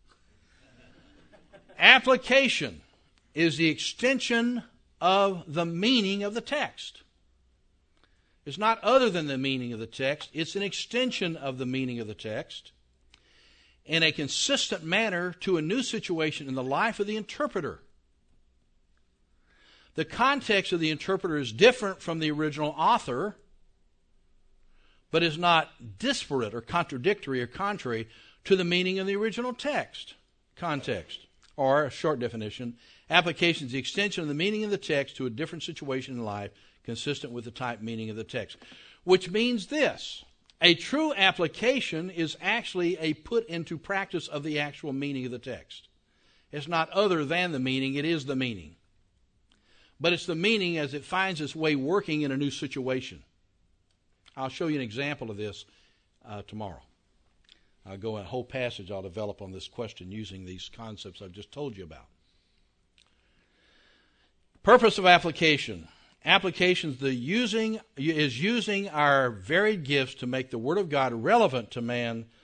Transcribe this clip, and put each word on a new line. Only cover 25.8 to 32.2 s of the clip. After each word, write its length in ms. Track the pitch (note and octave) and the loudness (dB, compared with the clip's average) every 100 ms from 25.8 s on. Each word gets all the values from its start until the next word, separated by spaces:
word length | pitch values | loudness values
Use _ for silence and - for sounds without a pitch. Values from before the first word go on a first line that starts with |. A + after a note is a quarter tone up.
| A#2+ F#2+ | -18 -4
disparate 560 | B3 C4+ - C#3 A2 A#2 | -2 -2 -2 -2 -2 -4
or 60 | |
contradictory 800 | - F3 E3+ C3 C#3 G#3 - C3 | -4 -2 -2 -2 0 0 -2 -4
or 60 | A#2+ | -4
contrary 640 | - G3 G3+ B2+ A2+ A2 - - _ - | -4 -4 -4 -4 -6 -6 -14 -20 _ 2
to 120 | F#3+ | 2
the 80 | F3 | 4
meaning 340 | F3+ F3+ F#3+ | 2 2 0
of 80 | F#3+ | -2
the 100 | G3+ | 0
original 360 | A3 G#3 B3 | -2 -2 -6
text, 640 | A#3+ C#4+ B3+ - - - - _ _ _ - | -4 -2 -2 -4 -10 -18 -20 _ _ _ -8
context, 720 | F3 C#3+ B2+ G#2 E2 - - _ _ - | -4 -4 -4 -6 -6 -16 -18 _ _ -2
or 280 | C3+ C#3 C#3+ | 4 4 2
a 60 | |
short 280 | - D#3+ | 0 0
definition. 580 | C#3+ | 0